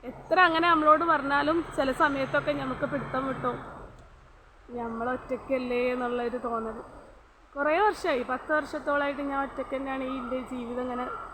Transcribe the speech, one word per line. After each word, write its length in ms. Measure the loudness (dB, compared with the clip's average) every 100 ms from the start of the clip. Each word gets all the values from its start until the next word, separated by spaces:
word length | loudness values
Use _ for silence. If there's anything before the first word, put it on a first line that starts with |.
എത്ര 360 | -12 -12 0 6
അങ്ങനെ 300 | 6 6 6
നമ്മളോട് 340 | 6 8 6
പറഞ്ഞാലും 600 | 6 2 4 2 4 0 0 0
ചില 160 | 0
സമയത്തൊക്കെ 640 | 4 2 2 0 0 0
നമുക്ക് 320 | -2 -2 -4 -2
പിടുത്തം 420 | -4 -2 -4 -2
വിട്ടും, 300 | -2 -4 -4 -10 -16 -18 -20 -20 -20 -20 -20 -20 -20 -14
"നമ്മളൊറ്റയ്ക്കല്ലേ" 1200 | -8 -6 -4 -4 -4 -4 -6 -2 -2 0 0 0
എന്നുള്ളൊരു 460 | 0 -2 -2 -2 -4
തോന്നൽ. 400 | -4 -4 -4 -8 -12 -18 -20 -20 -20 _ -16 -2
കുറേ 240 | 2 4
വർഷമായി, 440 | 4 2 0 0
പത്ത് 280 | 0 -4 0
വർഷത്തോളമായിട്ട് 680 | 0 0 -6 0 0 0 -2
ഞാൻ 220 | -4 -2
ഒറ്റയ്ക്ക് 320 | -4 -6 -6 -4
തന്നെയാണ് 280 | -4 -4
ഈ 140 | -4 -6
എൻ്റെ 220 | -4 -6
ജീവിതം 420 | -4 -8 -6 -6
ഇങ്ങനെ 260 | -4 -4 -6 -8 -10